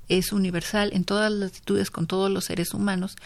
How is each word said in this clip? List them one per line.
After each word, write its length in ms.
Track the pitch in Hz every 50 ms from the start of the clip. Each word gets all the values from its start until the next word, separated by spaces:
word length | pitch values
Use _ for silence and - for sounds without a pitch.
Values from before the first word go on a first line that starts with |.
| - -
es 240 | 175 185 185 -
universal 600 | 208 202 190 185 175 170 165 - - 208 208 202 -
en 100 | 185 175
todas 280 | - 202 208 214 214
las 200 | 214 208 196 185
latitudes 400 | - - - - 202 196 190 -
con 160 | - - 165 160
todos 220 | 185 190 196 196
los 140 | 196 180 185
seres 280 | - - - 170 - -
humanos, 420 | 202 202 202 190 180 185 190 - - -